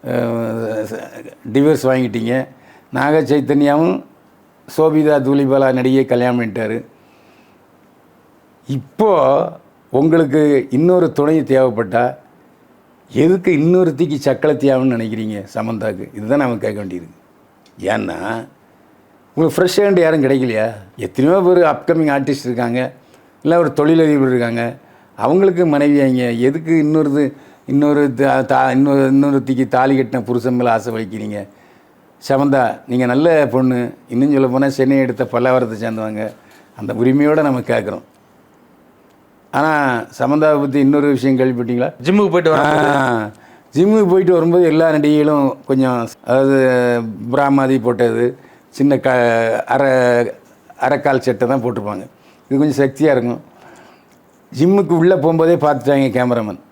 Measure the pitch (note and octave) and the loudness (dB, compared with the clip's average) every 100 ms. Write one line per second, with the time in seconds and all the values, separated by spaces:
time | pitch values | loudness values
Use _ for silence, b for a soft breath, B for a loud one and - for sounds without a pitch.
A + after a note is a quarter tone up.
0 | B2 B2 A#2+ A#2 A2+ A2+ A2+ A2 A2 A2 | -6 -4 -4 -4 -6 -6 -6 -6 -8 -10
1 | A2+ A2+ A#2 - A#2 A#2+ D3 D3+ C3 C3 | -14 -18 -20 -18 -4 0 2 2 0 0
2 | B2 A#2 A2+ C3 - b b b b C3 | -2 -4 -4 -4 -6 b b b b -4
3 | C#3+ D#3 B2+ D3 C3+ D3 C#3+ D3 E3+ F#3 | 0 0 2 -2 0 0 2 2 0 -2
4 | - _ _ _ _ _ - - D#3+ D#3 | -10 _ _ _ _ _ -10 0 2 2
5 | D3+ D3 C3 C#3 C3+ C#3 C3 B2+ B2+ C3+ | 2 2 2 0 2 2 2 2 0 0
6 | C3 B2 B2 B2 A2+ G#2+ A2 A2+ - _ | 0 0 0 -2 -4 -6 -6 -6 -10 _
7 | b b b b b b _ _ _ _ | b b b b b b _ _ _ _
8 | _ _ _ _ _ _ - C#3 - - | _ _ _ _ _ _ -10 -8 -8 -2
9 | G#3+ F3 C3 C#3+ - - _ _ _ B2 | 2 4 4 2 -2 -10 _ _ _ 0
10 | D#3 E3 D3 D3+ D3+ C#3 - B2+ E3+ F3+ | 2 2 2 2 2 2 0 0 2 2
11 | E3 - D3 D#3+ C3 C3+ C3 A2 G#2 A#2 | 0 0 0 0 2 2 2 -2 -2 0
12 | B2 - _ _ _ _ _ _ _ _ | -2 -4 _ _ _ _ _ _ _ _
13 | _ - D#3+ F#3 F#3 D3+ D#3+ F3+ F3 C3+ | _ 0 2 2 0 0 2 2 0 -2
14 | E3 C#3+ C#3+ C3 D3+ C3 C3+ C3 C3 A#2 | -4 -2 -2 0 -2 0 0 2 0 -2
15 | A2+ A2 A2 G#2 G2 A2+ A2 A2 A2 F#2+ | -4 -6 -6 -8 -10 -8 -6 -6 -6 -6
16 | - G#2 G#2+ C#3+ C3 A2+ A2 G#2 G2 F2+ | -12 -12 -4 -2 -2 -2 -6 -6 -10 -12
17 | E2 - _ _ _ _ _ - F#2 A2+ | -14 -20 _ _ _ _ _ -8 -4 -4
18 | G#2 E2 G2 A2+ - _ _ _ _ _ | -4 -8 -8 -10 -12 _ _ _ _ _
19 | _ _ _ - D#3+ D#3+ F3+ F3+ G3+ F3+ | _ _ _ -2 -2 2 0 2 2 2
20 | D#3+ D#3 C3+ C3+ B2+ G#2+ A2 G#2+ F#2+ - | 2 2 0 0 0 -2 -4 -6 -20 -12
21 | G#2 - C#3 F#3+ F3+ F3+ D#3+ - - E3+ | -8 -2 2 2 4 4 2 0 -2 0
22 | D3+ C#3 C#3 C#3 B2+ A#2+ A#2+ A#2+ B2+ - | 0 0 -2 -6 -6 -4 -4 -4 -6 -10
23 | b b b b D3 E3+ D#3 C#3 D3 E3 | b b b b 0 2 0 0 2 2
24 | D#3+ D3 C3 B2+ A#2 A#2 A#2 - b b | 2 2 2 0 -2 -4 -6 -8 b b
25 | b - A2+ F3+ F#3+ F3 E3+ C#3+ D3 C#3+ | b -4 0 2 2 2 0 2 2 2
26 | C3+ B2+ B2 A#2 C3 D#3 D#3+ E3 D3+ D#3 | 2 0 -2 0 0 -2 0 0 2 0
27 | D3 C#3+ C#3+ C#3+ B B - C#3 D3 D3 | 0 0 -2 -6 B B -2 0 2 2
28 | C#3+ A#2+ C3+ C3 C3 C3 C3 B2+ C#3 C#3 | 0 0 0 0 0 0 2 2 2 2
29 | C3+ C3+ C#3+ C#3 A#2 B2+ C3 B2+ C3+ C3+ | 2 2 2 0 -2 -4 0 0 2 0
30 | A#2+ C3 G#2+ A#2+ A#2+ B2 B2 A2+ A#2 A2 | 0 -4 -4 -4 -2 -2 0 0 -4 -8
31 | G#2+ A2 G#2+ G#2 G2 b b b b b | -8 -10 -10 -10 -12 b b b b b
32 | _ _ - C3+ C#3+ C#3 A#2 - - B2 | _ _ -2 0 2 2 0 -4 -6 -2
33 | B2 B2+ E3 D#3+ C#3+ B2+ B2+ B2 A#2+ - | 0 2 2 2 2 0 0 0 -4 -10
34 | _ A#2+ C#3+ C#3 C3+ C3 C#3 C3+ C3 C#3 | _ -2 2 2 2 0 -2 0 0 2
35 | B2+ A2+ B2 A#2+ B2+ B2+ A#2+ A2 A#2 A2 | 0 -2 -4 -2 0 0 -2 -6 -8 -6
36 | A2 G#2+ A2 - b b b - A2 G#2+ | -8 -8 -10 -12 b b b -14 -8 0
37 | B2+ C#3 D3 D#3 D3 B2+ - A#2 G2 F#2+ | 2 2 2 2 0 -2 -2 -4 -4 -10
38 | - _ _ _ _ _ _ _ _ _ | -16 _ _ _ _ _ _ _ _ _
39 | _ _ _ _ _ C#3 D3+ D3+ C#3 A#2+ | _ _ _ _ _ -2 0 0 0 -2
40 | - - B2+ D3+ D#3 D3+ C#3+ C#3 C3+ D3 | -8 -6 -2 2 2 2 0 2 2 2
41 | D3 C3 C3 C3 C3 A#2+ A#2+ A#2+ C#3+ - | 2 0 0 2 0 -2 -4 -2 -4 -4
42 | C3 G3+ G3+ F3 D#3+ D3+ C#3+ D3+ D3 C#3 | 0 2 2 2 2 2 2 2 0 0
43 | C3 A#2 G#2+ - B B B C#3+ F#3+ A3 | 0 -2 -6 -12 B B B 0 2 4
44 | G3 F#3 F3+ F3 E3 F3 E3+ D#3 E3 D#3 | 4 2 2 2 2 2 2 2 2 2
45 | D3 D3+ D3 D3 C3+ - - C3+ C3 B2 | 2 2 2 2 0 -4 -4 0 0 -2
46 | A2+ - - B2+ C3+ C3+ C3 B2+ B2 A#2+ | -6 -10 -2 2 2 2 2 2 0 -2
47 | A2+ G2 A2+ C3+ C#3 C#3 C3+ C3 A#2+ A#2+ | -4 -10 -4 0 2 2 2 0 -2 0
48 | A#2+ A2+ B2 - B B B - C#3 C3+ | 0 0 -2 -4 B B B -2 0 0
49 | C3+ B2+ A#2+ A2+ A2+ A2+ - C3 C#3 C3 | 0 2 2 2 0 -2 -2 0 2 2
50 | B2 A#2+ A#2 - _ _ _ - B2+ C#3 | 2 2 -2 -6 _ _ _ -6 -2 0
51 | C#3+ C3 C3 G#2+ B2 C3+ A#2+ A2+ G#2 G2+ | 0 0 -2 -2 -2 -2 -4 -6 -8 -10
52 | - _ b b _ C3+ D3+ C3 C3+ C#3 | -14 _ b b _ -2 0 0 -2 0
53 | D3+ B2+ A#2+ A#2+ - _ B B B B | 0 0 -2 -8 -14 _ B B B B
54 | B _ _ _ _ B2 E3+ G3+ D#3+ E3+ | B _ _ _ _ 0 2 2 2 2
55 | E3+ F#3 D#3 E3 E3 E3+ D3+ C#3 A2+ C#3 | 2 2 2 2 2 2 2 0 0 2
56 | C3+ A#2 B2 A#2+ G#2+ F#2+ _ | 2 0 0 -2 -4 -10 _